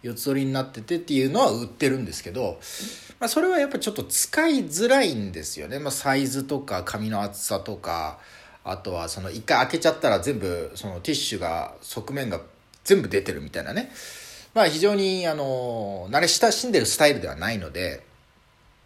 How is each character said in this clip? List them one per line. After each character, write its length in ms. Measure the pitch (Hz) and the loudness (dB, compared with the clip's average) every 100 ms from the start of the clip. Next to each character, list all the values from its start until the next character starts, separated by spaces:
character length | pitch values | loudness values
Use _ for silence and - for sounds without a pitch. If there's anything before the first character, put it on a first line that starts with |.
四 120 | 120 | -10
つ 140 | 113 143 | -6 0
折 100 | 135 | 0
り 60 | 135 | 0
に 60 | |
な 120 | 135 | -2
っ 60 | 135 | -4
て 100 | 113 | -8
て 160 | 110 170 | -4 -4
っ 20 | |
て 160 | 170 | 0
い 100 | 139 | 2
う 60 | 135 | 2
の 100 | 190 | 4
は 100 | 269 | 4
売 140 | 117 | 4
っ 20 | 117 | -4
て 200 | - 139 | 0 2
る 100 | 131 | 2
ん 60 | |
で 80 | 101 | -4
す 100 | - | -8
け 100 | 90 | -8
ど、 280 | 104 107 - - - 202 - - - | -4 -4 -4 -12 -12 -12 -14 -18 -6
ま 60 | 233 | 0
あ、 20 | |
そ 120 | 311 | 2
れ 80 | 370 | 4
は 100 | 359 | 4
や 80 | 277 | 2
っ 20 | |
ぱ 80 | - | 0
ち 100 | 220 | -4
ょ 40 | |
っ 20 | |
と 80 | 202 | -4
使 460 | - - - - 330 | -4 -2 0 2 4
い 160 | 277 | 4
づ 240 | 170 160 233 | 0 0 4
ら 140 | 269 | 6
い 120 | 214 | 4
ん 160 | 120 101 | 0 -4
で 100 | 82 | -6
す 160 | 73 78 | -10 -10
よ 80 | 76 | -8
ね。 100 | 135 | -6
ま 100 | 147 | -6
あ、 20 | |
サ 240 | 135 143 135 | -2 2 2
イ 100 | 135 | 2
ズ 180 | 135 | -2
と 140 | 135 143 | -4 -4
か、 220 | 139 95 | -4 -6
紙 260 | 92 104 110 | -4 -4 -2
の 120 | 104 | -2
厚 200 | 101 - | -4 -4
さ 180 | - 98 | -4 -4
と 160 | 98 101 | -4 -8
か、 420 | 87 85 78 - - - - - | -6 -4 -4 -8 -18 -20 -20 -14
あ 120 | - 92 | -10 -8
と 160 | 101 | -6
は 160 | 87 82 | -6 -6
そ 120 | - | -6
の、 100 | 92 | -8
一 120 | - | -8
回 160 | - 131 | 2 4
開 100 | 131 | 4
け 100 | 160 | 4
ち 80 | 165 | 2
ゃ 60 | |
っ 80 | 160 | 4
た 80 | 143 | 4
ら 100 | 101 | 4
全 180 | 139 127 | 2 -2
部、 340 | 95 87 76 | -2 -4 -6
そ 140 | - 101 | -8 -10
の、 120 | 87 | -8
テ 120 | - | -2
ィ 20 | |
ッ 40 | 147 | -2
シ 180 | - 101 | -2 -2
ュ 20 | |
が、 360 | 87 82 - - | -2 -2 -4 -10
側 320 | - - 107 | -12 -10 -8
面 160 | 139 123 | -6 -4
が 120 | 85 - _ _ _ | -6 -10 _ _ _
全 200 | - 196 | 4 4
部 60 | 107 | 6
出 140 | 101 | 0
て 100 | - | -2
る 80 | 78 | -6
み 100 | 71 | -6
た 100 | 85 | -8
い 40 | |
な 80 | - | -6
ね。 200 | 165 254 - - - - - - | -6 -6 -10 -16 -16 -16 -18 -4
ま 80 | 226 | 4
あ、 60 | 180 | 4
非 120 | 151 | 6
常 140 | 196 | 4
に、 320 | 202 190 185 175 | 4 2 0 -2
あ 80 | |
の、 720 | 151 135 127 123 117 101 98 92 | -2 -2 -2 -2 -4 -4 -6 0
慣 100 | 139 | 2
れ 80 | 170 | 4
親 220 | - 233 | 6 6
し 160 | 196 247 | 4 2
ん 60 | |
で 80 | 185 | 2
る 60 | 110 | 4
ス 100 | - | 6
タ 100 | 151 | 6
イ 80 | |
ル 60 | 123 | 4
で 80 | 82 | -2
は 80 | - | -4
な 160 | 98 | -4
い 60 | 110 | -4
の 120 | 80 | -6
で、 320 | 80 90 69 - _ _ _ _ _ _ _ | -6 -6 -6 -16 _ _ _ _ _ _ _